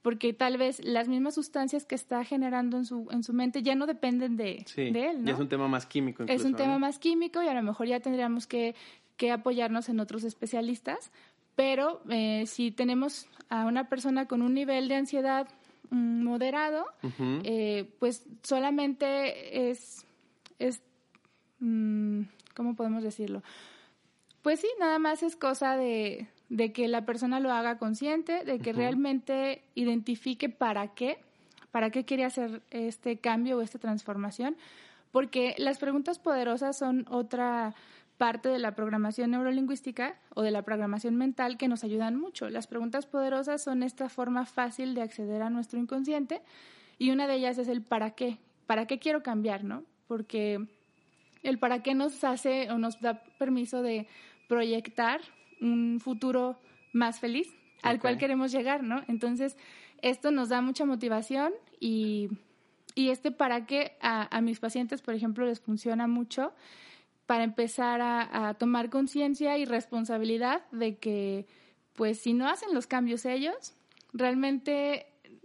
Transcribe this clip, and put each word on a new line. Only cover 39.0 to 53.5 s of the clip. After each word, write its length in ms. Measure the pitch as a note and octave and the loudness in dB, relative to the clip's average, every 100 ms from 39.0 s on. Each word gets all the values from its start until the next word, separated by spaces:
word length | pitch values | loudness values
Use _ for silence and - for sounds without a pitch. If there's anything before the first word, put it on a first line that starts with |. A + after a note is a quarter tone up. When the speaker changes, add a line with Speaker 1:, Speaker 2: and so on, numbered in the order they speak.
| G#3 A3 A#3+ | 0 0 0
Speaker 1:
neurolingüística 840 | B3 B3+ C4 C4 C4+ - A#3 B3+ F#4 _ | 2 2 0 0 -2 -6 -6 -6 -6 _
o 60 | - | -2
de 80 | A3 | 0
la 120 | G#3 | 0
programación 540 | G3+ G#3+ G#3 G#3 A#3 A#3 | -2 -2 0 -2 0 2
mental 420 | C4 B3+ B3 A#3 | 2 0 -2 0
que 100 | C4 | 0
nos 160 | A#3 | 0
ayudan 320 | A3+ G#3+ A3+ A#3+ | 0 0 0 -2
mucho. 320 | F4+ F4 G#3+ | -4 -6 -6
Las 180 | A3+ A3+ | -6 -6
preguntas 380 | A#3 A#3 C4 | -6 -2 -4
poderosas 580 | C#4+ C#4+ C4+ C4+ C#4 D4 | -4 -2 0 0 0 -4
son 200 | C#4+ B3+ | -2 0
esta 260 | B3+ - C4 | -2 -2 -8
forma 380 | - B3 B3 B3+ | -4 -2 0 -2
fácil 480 | - B3 A3+ C4 | -2 -2 -2 -4
de 80 | B3 | -2
acceder 400 | A3+ - G#3 G#3 | -4 -6 -4 -2
a 80 | A3+ | 0
nuestro 280 | A#3+ A3+ A#3+ | -2 -2 -4
inconsciente 640 | A#3+ C4 C4+ D4+ C4+ F4 - - - - - _ | -2 -2 0 0 -2 -4 -8 -20 -20 -20 -20 _
y 120 | B3+ | 2
una 160 | C4+ C#4+ | 4 2
de 80 | |
ellas 240 | C4 B3+ B3 | 2 0 0
es 100 | B3 | 0
el 140 | A#3+ | -2
¿para 300 | A3 A3+ A3 | 0 0 0
qué? 260 | A3 B3 A3+ _ _ _ | -2 -4 -4 _ _ _
¿Para 200 | A3 A3+ | 0 2
qué 120 | C4+ | 0
quiero 240 | D#4 D4+ | 0 0
cambiar, 420 | D4 A3 G#3+ G3 | 0 0 0 -2
no? 200 | G3+ A#3 D#4+ _ _ | -4 -8 -12 _ _
Porque 580 | A3+ G#3+ A3 G#3 G3+ G#3+ _ _ _ _ _ _ - | -6 -4 -2 0 -2 -6 _ _ _ _ _ _ -8
el 160 | C4+ C4 | -2 2
para 240 | B3 B3 | 2 2
qué 120 | A3 | 2
nos 300 | C4+ C#4+ C#4 | 2 2 0
hace 460 | C#4 B3 C#4 C4 B3 | 0 0 0 0 0
o 80 | A#3 | 0
nos 220 | A3+ A3 | 0 0
da 200 | A#3 A3+ - _ | -2 -2 -8 _
permiso 440 | C4+ | 0